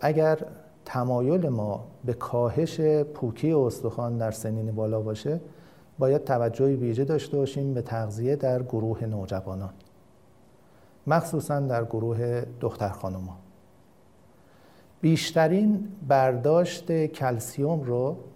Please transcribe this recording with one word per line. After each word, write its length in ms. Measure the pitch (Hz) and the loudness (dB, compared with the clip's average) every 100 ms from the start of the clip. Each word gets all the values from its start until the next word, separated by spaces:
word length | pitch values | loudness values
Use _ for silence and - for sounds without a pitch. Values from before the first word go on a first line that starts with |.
اگر 380 | 143 156 156 156 - - - - | 0 4 4 2 -2 -14 -20 -20
تمایل 640 | - 127 123 123 127 180 165 | -8 -4 0 2 2 2 2
ما 360 | 117 104 101 - - | -2 -2 -4 -8 -10
به 80 | 123 | -6
کاهش 680 | 120 - 120 120 147 160 165 156 151 147 | -6 -2 0 0 0 -2 2 2 4 0
پوکی 380 | - 123 110 151 | -2 -6 -2 2
استخوان 640 | 160 123 - 113 113 120 117 | 4 2 0 -6 -4 -4 -2
در 120 | 110 | -2
سنین 420 | - 113 110 110 | -4 -4 -4 -4
بالا 280 | 110 110 110 | -2 -2 -2
باشه، 400 | 107 107 - 160 - - - - - - | -2 -4 -4 -4 -6 -18 -20 -20 -20 0
باید 260 | 135 147 | 2 2
توجهی 500 | 147 127 117 117 135 | 2 2 2 2 2
ویژه 300 | 135 120 117 | 2 0 0
داشته 320 | 139 156 - 143 | 0 0 0 -2
باشیم 380 | 135 139 139 | 0 -2 -2
به 80 | 127 | -2
تغذیه 540 | 117 117 107 104 123 143 | -4 -4 -4 -2 -2 0
در 260 | 135 127 | 2 0
گروه 420 | 123 113 113 110 | 0 -2 0 -2
نوجوانان، 640 | - 107 95 95 92 92 95 - - _ _ _ _ _ _ _ _ - - _ - | -2 -4 -4 -6 -6 -8 -8 -12 -20 _ _ _ _ _ _ _ _ -20 -20 _ 2
مخصوصاً 540 | 160 170 160 135 143 | 2 2 -4 -2 -2
در 240 | 139 120 | 0 -2
گروه 580 | 113 110 117 113 120 120 120 - | -2 -2 -2 -2 -2 -2 -4 -4
دختر 280 | 113 - 104 | -4 -2 -4
خانوما. 480 | 90 95 92 92 - - - _ _ _ _ _ _ _ _ _ _ - - - _ | -4 -6 -8 -10 -14 -18 -20 _ _ _ _ _ _ _ _ _ _ -20 -20 -20 _
بیشترین 880 | 165 160 - 165 160 185 214 208 - - 139 | 4 4 2 4 4 6 4 2 -2 -8 2
برداشت 1000 | 139 131 123 135 165 175 - - 165 156 | 6 6 4 4 4 4 -2 -2 0 0
کلسیوم 760 | - 131 120 - - 143 165 | 0 -2 -2 -4 -2 0 0
رو 340 | 131 120 131 175 - | 0 0 -2 -4 -12